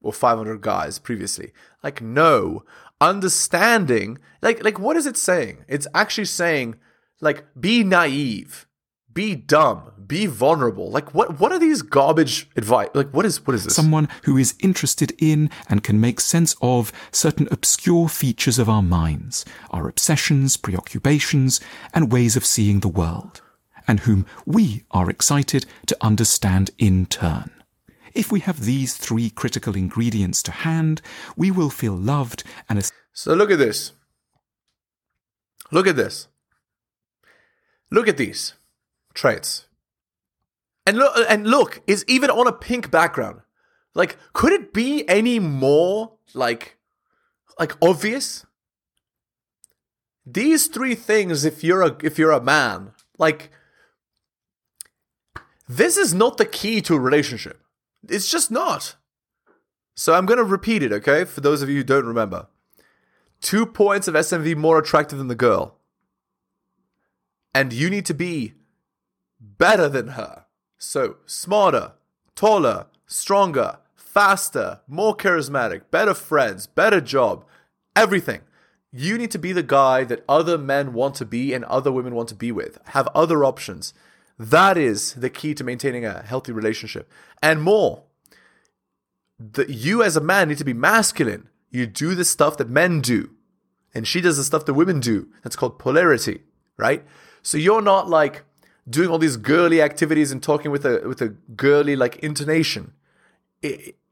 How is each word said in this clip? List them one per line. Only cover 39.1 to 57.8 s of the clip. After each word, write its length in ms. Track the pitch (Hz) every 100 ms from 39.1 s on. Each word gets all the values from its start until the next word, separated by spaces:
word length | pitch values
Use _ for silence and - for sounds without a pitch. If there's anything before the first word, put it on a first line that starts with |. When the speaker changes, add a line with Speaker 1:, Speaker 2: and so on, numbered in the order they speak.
Speaker 1:
traits. 540 | - 131 - - - - _ _ _ _ _ _ _ _ _ _ _ 196
And 100 | 220
look, 180 | 277 233 220
and 160 | 214 214
look, 360 | 277 208 - -
it's 180 | 202 -
even 240 | 254 269
on 160 | 220 247
a 60 |
pink 360 | 233 - 247 -
background. 520 | 165 165 - 101 - _ _ _ _ _
Like, 240 | 160 190 - _
could 180 | - 311
it 220 | 403 214
be 340 | 214 254 294 -
any 300 | 202 233 233
more, 760 | 170 139 131 147 180 208 220 _ _
like, 440 | 127 120 117 - _ _ _ _ _ _ _ _ -
like, 160 | 160 -
obvious? 640 | 165 160 208 262 - - - _ _ _ _ _ _ _ _ _ _ _ _ _ _ _ _ _ 127
These 420 | 147 285 320 -
three 280 | 226 262 233
things, 500 | - 214 185 147 151
if 180 | 151
you're 200 | 165 185
a, 120 | 165 -
if 160 | 156 160
you're 140 | 156
a 100 | 143
man, 520 | 123 151 123 92 98 _ _ -
like, 320 | 160 151 - _ _ _ _ _ _ _ _ _ _ _ _ - - _ _ _ _ - _ _ -
this 280 | 123 330 392
is 180 | 294 180
not 220 | 240 -
the 80 | -
key 360 | - 202 220
to 140 | - 151
a 40 |
relationship. 640 | 127 147 143 117 - - _ _